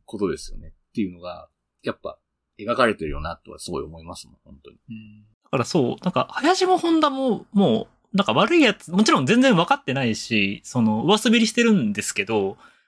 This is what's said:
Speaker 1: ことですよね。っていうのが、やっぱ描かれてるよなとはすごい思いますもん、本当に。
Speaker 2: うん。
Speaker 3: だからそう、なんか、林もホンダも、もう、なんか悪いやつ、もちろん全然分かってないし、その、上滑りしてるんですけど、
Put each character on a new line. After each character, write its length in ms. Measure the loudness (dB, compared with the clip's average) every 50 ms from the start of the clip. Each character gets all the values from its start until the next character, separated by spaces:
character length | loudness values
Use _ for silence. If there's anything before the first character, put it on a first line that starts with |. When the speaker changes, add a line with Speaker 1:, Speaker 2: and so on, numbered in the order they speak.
| _
Speaker 1:
こ 140 | -14 -8 -4
と 100 | -4 -4
で 60 | -4
す 160 | -4 -10 -12 -14
よ 60 | -14
ね。 100 | -16 -18
っ 240 | -20 _ _ _ -6
て 60 | -6
い 80 | -4 -6
う 40 | -6
の 80 | -10
が、 280 | -14 -14 -14 -14 -18 -20 _ _ _ _ _ _ -10
や 120 | -10 -10
っ 60 | _
ぱ 180 | -10 -14 -14 _ _ _ _ _ _ _ _ -12
描 180 | -6 -4 0
か 100 | 2 2
れ 80 | 2 0
て 100 | -2 -4
る 40 | -8
よ 100 | -8 -8 -8
な 180 | -10 -10 -12 _
と 80 | -20
は 80 | -20 -16
す 120 | -12 -10
ご 100 | -8 -8
い 20 | -8
思 160 | -10 -14 -18
い 40 | -18
ま 100 | -18 -16
す 120 | -18 -18
も 80 | _ _
ん、 20 | _ _
本 120 | -20 -20 -20 -20
当 80 | -20
に。 60 | -20 _ _ -20
Speaker 2:
う 20 | -18
ん。 300 | -18 -18 -20 -20 -20 -20 _ _ _ _
Speaker 3:
だ 60 | -6
か 60 | -4
ら 80 | -4 -2
そ 320 | 0 0 0 0 0 -2 -4
う、 40 | -4
な 60 | -4
ん 20 | -2
か、 160 | -2 -2 -2 -4
林 340 | -2 0 0 2 2 2
も 100 | 2 2
ホ 140 | 2 2 2
ン 100 | 2 2
ダ 80 | 2 2
も、 380 | 0 0 -2 -2 -2 -2 -4 _ 0
も 360 | 2 2 4 2 0 -2 -6 _ _ _ _ -2
う、 40 |
な 80 | -2 0
ん 20 |
か 80 | 2 2
悪 220 | 2 2 4 4
い 40 | 4
や 140 | 4 4 2
つ、 160 | -2 -6 -4
も 120 | 0 2 2
ち 60 | 4
ろ 100 | 2 2
ん 60 | 2
全 140 | 2 2 4
然 160 | 4 4 4
分 80 | 4 4
か 120 | 2 0
っ 80 | -2 -2
て 100 | -4 -4
な 100 | -2 -2
い 120 | -2 -2
し、 440 | -4 -4 -2 0 0 0 0 -4 -8 -10
そ 180 | -6 -2 0 2
の、 220 | 2 2 2 2
上 120 | 2 2
滑 220 | 4 4 4 4 4
り 80 | 2
し 80 | 2 2
て 80 | 2 2
る 100 | 4 4
ん 220 | 2 2 0 -2
で 80 | -4 -6
す 100 | -6 -4
け 140 | -6 -4
ど、 320 | -2 0 0 0 -2 -4 _ -18 -20 _ _ _